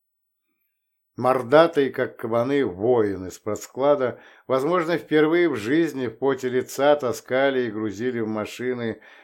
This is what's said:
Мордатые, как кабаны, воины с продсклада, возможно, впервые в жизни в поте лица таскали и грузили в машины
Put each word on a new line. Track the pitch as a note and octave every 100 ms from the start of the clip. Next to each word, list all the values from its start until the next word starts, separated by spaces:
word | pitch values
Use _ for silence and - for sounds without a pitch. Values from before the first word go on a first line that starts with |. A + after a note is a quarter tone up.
| _ _ _ _ _ _ _ _ _ _ _ -
Мордатые, | B2 C3 A#2 D3 E3+ D#3+ C3
как | B2+ - -
кабаны, | A#2 A#2 B2+ C#3+
воины | A#2+ F2+ A2 B2 G#2 F#2+ F#2
с | -
продсклада, | - G#2 - - C#3 D3 B2 A2 - - -
возможно, | B2+ C3+ F3+ D#3+ E3+
впервые | - D3+ D#3 E3+ F3
в | B2
жизни | G#2 D#3 E3 C3+ B2
в | -
поте | C3 C3 B2+
лица | B2+ B2 - C#3
таскали | D3 B2+ G#2+ - B2+ C#3 C3
и | B2
грузили | G#2 A2 F#2+ B2+ A#2
в | A2
машины | A2 G#2 - B2 B2 A#2 G#2+ - -